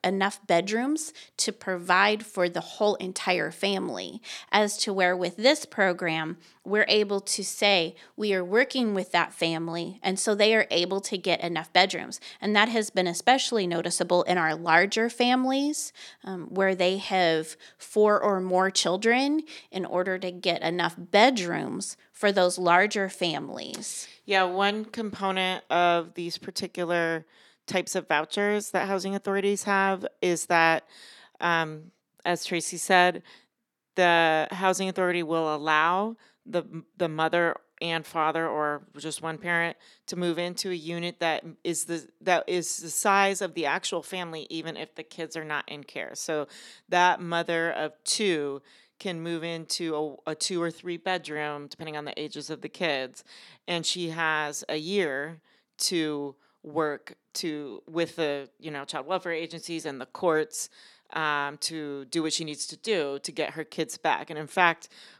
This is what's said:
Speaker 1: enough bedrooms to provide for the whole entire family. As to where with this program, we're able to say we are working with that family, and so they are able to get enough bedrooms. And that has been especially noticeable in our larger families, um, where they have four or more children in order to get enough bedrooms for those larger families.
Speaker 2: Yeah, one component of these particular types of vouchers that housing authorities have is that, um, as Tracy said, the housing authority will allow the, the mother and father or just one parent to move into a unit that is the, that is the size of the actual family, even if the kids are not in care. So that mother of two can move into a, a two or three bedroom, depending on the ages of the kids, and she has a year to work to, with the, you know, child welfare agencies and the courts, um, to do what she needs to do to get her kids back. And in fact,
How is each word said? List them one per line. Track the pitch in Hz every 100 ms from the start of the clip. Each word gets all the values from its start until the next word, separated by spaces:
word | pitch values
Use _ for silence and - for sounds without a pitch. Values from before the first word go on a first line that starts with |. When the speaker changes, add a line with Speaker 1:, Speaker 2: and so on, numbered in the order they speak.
Speaker 1:
enough | 185 190 196 - -
bedrooms | 170 196 220 262 311 - - - -
to | -
provide | - - 180 175 180 202 214 220
for | - 180
the | 175
whole | - - 208 -
entire | 185 185 - 180 160
family. | 170 196 196 185 104 92 226 - - -
As | 202 208 -
to | -
where | 190 180 180
with | 180 180
this | 233 302
program, | - - 190 180 175 160 156 170 - _
we're | - 208 -
able | 214 202 196
to | 196 -
say | 190 - 208 196 165 - - -
we | 214
are | 190
working | 180 220 254 269 233
with | 196 185
that | 170 165
family, | - 165 165 170 170 170 196
and | 185 190
so | -
they | 208 214 220
are | -
able | 160 175 196
to | - 196
get | 185 170
enough | 170 165 170
bedrooms. | 180 190 180 - - - -
And | 202 208
that | 226
has | 233 208
been | 196 180
especially | 170 - 254 - 226 180
noticeable | 170 170 - 175 180
in | - 180
our | 160 156
larger | 170 165 196 220 233
families, | - 240 254 254 269 285 302 - - - -
um, | 190 185 160
where | 185 196
they | 185 180 190
have | - 190 175 160 160 - - _
four | - 214 208 208
or | 208 190
more | 185 180 190
children | 190 180 185 226 247 277 302 311 - -
in | 190
order | 180 175 185 185
to | 185
get | 180 180 170
enough | 160 175 170 -
bedrooms | 175 202 240 247 175 160 151 185 - - _
for | - 208
those | 196 180 180
larger | 180 175 208 208 190
families. | - 175 151 147 - - - - - - -
Speaker 2:
Yeah, | - 196
one | 185 185 202 208
component | 214 - 220 190 196 190 185 185 -
of | 170 175 170 165
these | 175 170 -
particular | - - 190 - 170 170 165 165 156 _ _ _ -
types | 185 180
of | 190 -
vouchers | 151 160 - 208 208 208
that | 185 190
housing | 196 190
authorities | 196 - 196 196 202
have | - 196 196 190 - -
is | 180 170 -
that, | 170 165 160 - - - - - _
um, | 175 165 160 156 165 _ _ _ -
as | 175
Tracy | - 170 160 175
said, | - 185 180 165 - - _ _ _ _ _
the | - 175 170 165 156 151
housing | 185 190 185 190
authority | 185 180 175
will | 160 165 160
allow | 151 151 156 165 185 214 226 _ _
the, | - 175 175 165 - -
the | 165
mother | 156 160 175 170 - - _
and | 170 165
father | 160 170 156 156 165
or | 135 151 147 - 143
just | 156 156
one | 160 160
parent | 175 170 170 - - _
to | -
move | 180 175 165
into | 175 175 196
a |
unit | 180 156 170 175 170
that | 170 156 165 165
is | 185 160 -
the, | 170 139 _
that | - 175 -
is | 180 160 -
the | 170
size | - 214 196 196 190
of | 190
the | 165
actual | 147 170 - 175
family, | - 185 170 160 143
even | 165 156 156
if | 151
the | -
kids | 156 - 160
are | 160
not | 156 147 -
in | 147
care. | 139 143 78
So | - - 156 143 - - - _
that | 180 180 170
mother | 175 170 170 170 165
of | - 151 -
two | - - 208 160 143 139 - - _ _
can | 196 165
move | 165 170
into | 165 165 165 - 170 151 156 139 -
a, |
a |
two | 156 - 175
or | 170
three | 160 180 170
bedroom, | 180 185 151 151 151 147 143
depending | - 156 151
on |
the | 147 -
ages | 151 - 143
of | 156
the | 151
kids, | - 170 139 131 - - - - - -
and | 175 160
she | 180 170
has | 160 160 156 151 147 -
a | 156
year | 156 202 165 135 147 165 _ _ _ -
to | - 175 156 147 143 135 _ _
work | 151 151 151 143 - - _
to, | - 175 151 147 104 -
with | 160 165 165
the, | 151 143 139 _
you | 156
know, | 143
child | 143 151 135
welfare | 185 180
agencies | 165 165 165 165 165 151
and | 135
the | 123
courts, | - 180 156 151 - - - - _ _
um, | 165 156 147 143 147
to | - 160 147 143 131
do | 165
what | 156
she | 147
needs | 160 143 -
to | 147
do | - 202 143 139
to | -
get | 147 151
her | 156
kids | 151 - 160 -
back. | 165 135 147
And | 151
in | 156
fact, | - 175 165 - - - -